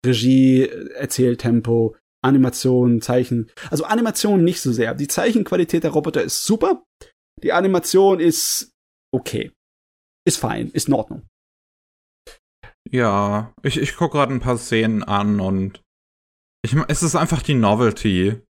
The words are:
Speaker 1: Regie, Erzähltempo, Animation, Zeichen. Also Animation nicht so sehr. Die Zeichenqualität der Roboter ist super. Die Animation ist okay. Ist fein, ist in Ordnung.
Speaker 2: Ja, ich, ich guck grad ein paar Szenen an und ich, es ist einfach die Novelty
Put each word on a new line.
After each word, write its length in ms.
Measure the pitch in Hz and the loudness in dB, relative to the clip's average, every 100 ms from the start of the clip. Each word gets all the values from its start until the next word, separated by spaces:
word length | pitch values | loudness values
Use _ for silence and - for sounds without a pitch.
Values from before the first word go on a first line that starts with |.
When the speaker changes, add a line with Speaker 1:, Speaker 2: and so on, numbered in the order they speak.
Speaker 1:
Regie, 600 | 123 117 123 131 131 131 131 | 0 0 4 4 6 4 2
Erzähltempo, 1300 | - - - 139 - 127 123 120 117 113 117 113 - _ _ | -4 -14 -10 -6 0 0 0 0 0 0 0 0 -4 _ _
Animation, 760 | 131 135 127 - 131 127 123 117 | 2 4 2 0 0 2 2 2
Zeichen. 500 | 110 123 123 120 113 - - | 0 0 0 -4 -6 -12 -8
Also 140 | 147 | -6
Animation 580 | - 214 233 214 208 196 | -2 0 0 -2 2 4
nicht 180 | 170 170 | 2 2
so 120 | 135 | -2
sehr. 220 | 117 113 - | 0 -2 -2
Die 100 | 143 | -4
Zeichenqualität 760 | - 226 226 196 185 170 170 | 0 0 0 0 0 0 0
der 80 | 160 | 0
Roboter 320 | 151 151 151 | 0 -2 -2
ist 200 | 87 - | -2 -4
super. 400 | - 220 349 370 _ _ - _ _ - | -2 0 2 0 _ _ -20 _ _ -6
Die 120 | - | 0
Animation 680 | 175 190 185 - 185 196 185 | 0 2 0 2 4 4 4
ist 540 | 170 156 - - - _ _ _ _ | 2 0 -4 -6 -8 _ _ _ _
okay. 380 | 131 - - - _ _ _ _ _ _ _ - | -6 -4 -8 -8 _ _ _ _ _ _ _ -2
Ist 120 | - | -2
fein, 320 | 117 110 117 | -4 -6 -6
ist 180 | - - | -6 -2
in 60 | |
Ordnung. 340 | 117 107 - - _ _ _ _ _ _ _ _ _ - - _ _ - _ - | -2 -2 -14 -18 _ _ _ _ _ _ _ _ _ -20 -20 _ _ -20 _ -6
Speaker 2:
Ja, 640 | 127 113 101 101 104 110 _ | -2 0 0 -2 -4 -6 _
ich, 180 | 143 156 | -6 -4
ich 140 | 135 - | -6 -4
guck 140 | 170 | -4
grad 180 | 147 131 | 0 -2
ein 100 | 131 | -2
paar 180 | 123 120 | -2 -4
Szenen 460 | - 113 110 107 | 0 0 2 -2
an 340 | 95 101 104 104 | -2 -2 0 0
und 460 | 95 95 95 - _ _ _ _ _ _ _ _ | 0 -2 -4 -8 _ _ _ _ _ _ _ _
ich, 100 | 110 135 - | -2 -2 0
es 140 | 151 | -2
ist 100 | 165 165 | 0 0
einfach 260 | 156 147 | 0 -2
die 120 | - | 0
Novelty 840 | 135 107 107 120 - 110 90 98 113 _ | 2 2 4 2 2 -2 2 0 -2 _